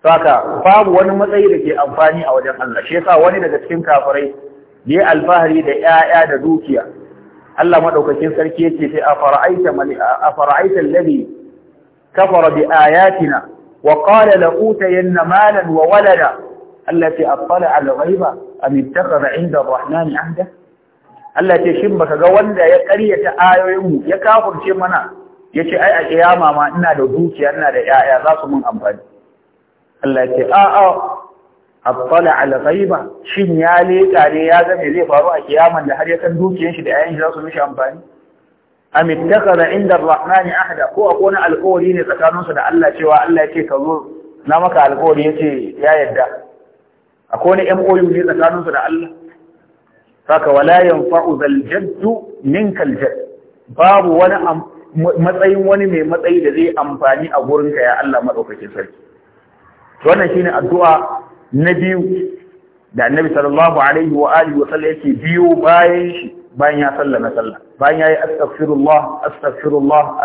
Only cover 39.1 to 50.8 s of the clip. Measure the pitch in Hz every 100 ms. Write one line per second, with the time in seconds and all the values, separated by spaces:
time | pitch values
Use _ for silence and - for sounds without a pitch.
39.1 | 156 165 208 202 175 165 202 190 175 156
40.1 | 156 180 185 175 175 180 160 135 - 208
41.1 | - 196 190 170 156 185 180 180 180 160
42.1 | 135 160 175 170 147 147 165 156 - 156
43.1 | 151 156 165 151 160 151 139 151 160 139
44.1 | - - _ - 156 180 165 139 139 160
45.1 | 151 151 156 156 131 117 - 143 156 143
46.1 | - 156 - - _ _ _ _ _ _
47.1 | _ _ 113 175 190 190 180 180 180 175
48.1 | 165 170 165 165 175 170 139 156 165 165
49.1 | - - _ _ _ _ _ _ _ _
50.1 | _ - 156 147 139 151 180